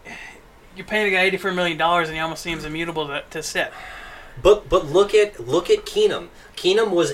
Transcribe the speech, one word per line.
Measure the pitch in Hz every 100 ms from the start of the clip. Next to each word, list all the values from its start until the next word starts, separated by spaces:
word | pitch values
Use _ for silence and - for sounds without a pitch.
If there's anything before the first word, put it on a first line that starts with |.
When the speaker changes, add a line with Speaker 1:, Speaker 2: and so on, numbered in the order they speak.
| - - - - - - - 190
Speaker 1:
you're | 185
paying | 214 208
a |
guy | 185
eighty-four | 190 185 196
million | 180 175 160
dollars | 165 175 160
and | 160
he |
almost | 165 156
seems | 175 160
immutable | 151 156 170 160 147
to, | 143 -
to | 160
sit. | 151 185 135 - - - - - - -
Speaker 2:
But, | 175 208 -
but | 180 151
look | 170 202
at, | 214 208 - 120
look | 147 -
at | 208 -
Keenum. | 202 214 110 - - - -
Keenum | 175 208 214
was | 170 151